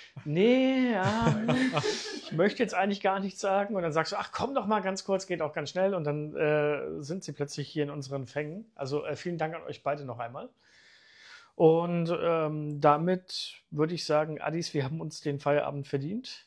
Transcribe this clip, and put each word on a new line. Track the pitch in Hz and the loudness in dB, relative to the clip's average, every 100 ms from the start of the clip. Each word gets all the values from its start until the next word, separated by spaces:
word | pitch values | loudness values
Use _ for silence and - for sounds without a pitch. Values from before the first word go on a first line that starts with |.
| - - | -18 -12
„Nee, | 151 156 220 254 262 262 247 | -4 4 6 6 4 4 2
ja, | 208 190 220 226 - 220 247 262 151 427 - 427 392 | 2 2 4 2 2 2 2 2 0 -2 -4 -6 -10
ich | - | -6
möchte | 151 196 - | 2 2 4
jetzt | 214 | -2
eigentlich | 185 196 196 | 2 0 2
gar | 196 196 | 0 0
nichts | 196 - | -2 -4
sagen.“ | 196 196 202 202 | 0 0 0 0
Und | |
dann | 165 | 0
sagst | 156 156 | 2 0
du, | 196 | -2
„Ach, | - | -6
komm | - 254 269 | -4 -2 -2
doch | 202 | 0
mal | 214 | 0
ganz | 190 190 | 0 -4
kurz“, | - 190 - | 0 -2 0
geht | 170 | -2
auch | 151 | -2
ganz | 160 147 | -4 -4
schnell. | 180 190 | 0 2
Und | 190 147 | 2 -2
dann, | 147 151 | -2 -4
äh, | 143 156 151 147 143 147 160 | 0 2 4 2 0 -4 -8
sind | 143 185 170 | -6 -8 -8
sie | |
plötzlich | 143 143 - 135 | -6 -6 -6 -6
hier | 156 | -2
in | 143 | -2
unseren | 147 131 139 127 | -4 -6 -8 -6
Fängen. | 143 151 185 226 | -6 -6 -8 -14
Also, | - 135 147 - | -10 -4 -4 -4
äh, | 143 | -6
vielen | 180 170 | -6 -4
Dank | 160 | -4
an | 165 | -4
euch | 165 147 | -10 -6
beide | 143 147 139 | -4 -4 -6
noch | 117 | -8
einmal. | 120 135 247 _ _ _ - - _ - - - - - | -8 -10 -16 _ _ _ -20 -20 _ -20 -20 -20 -12 6
Und, | 165 165 175 175 165 170 | 6 6 2 0 0 0
ähm, | 170 165 156 151 147 147 | 2 2 0 -2 -6 4
damit | 147 147 175 185 - - - - - | 6 6 4 0 -2 -10 -10 -14 -8
würde | 147 160 | 0 0
ich | 170 - | 0 0
sagen, | 151 156 151 | 2 2 -4
Addis, | 156 160 170 | -4 -4 -2
wir | 156 131 | -2 -2
haben | 160 | -4
uns | 160 - | -8 -6
den | 151 139 | -6 -2
Feierabend | 143 147 139 143 139 | 2 2 0 -6 -4
verdient. | 139 143 220 262 - | -4 -4 -6 -8 -16